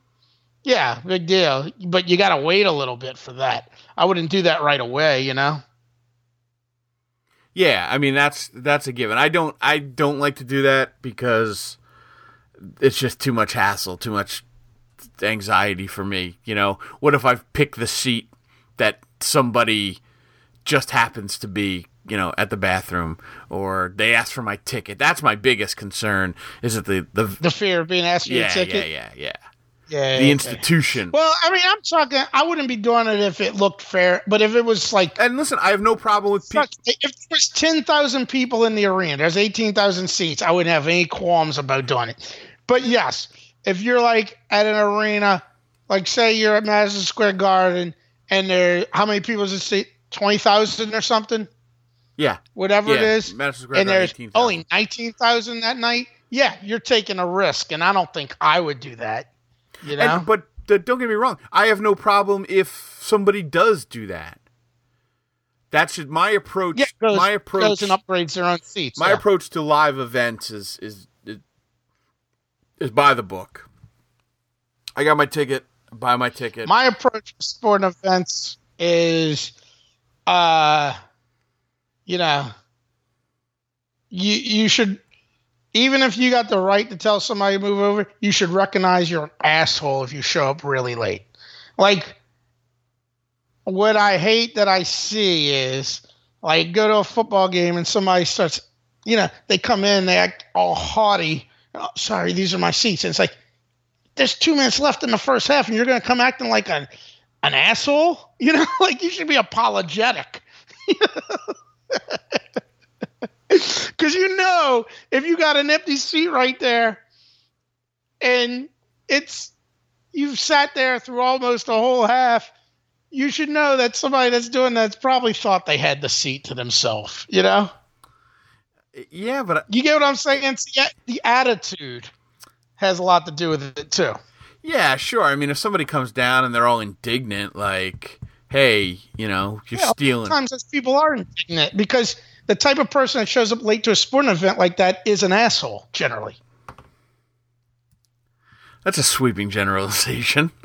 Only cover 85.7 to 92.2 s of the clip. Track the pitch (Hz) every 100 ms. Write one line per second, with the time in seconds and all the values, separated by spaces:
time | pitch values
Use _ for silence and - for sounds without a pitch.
85.7 | 220 262 269 262 196 254 247 214 196 190
86.7 | 202 226 185 220 208 - 202 196 196 202
87.7 | 202 202 208 196 _ - - 175 185 196
88.7 | 196 185 180 165 170 151 - 156 156 160
89.7 | - 147 135 131 143 - 170 139 147 143
90.7 | 135 123 117 113 98 - _ - - -
91.7 | - 196 196 - -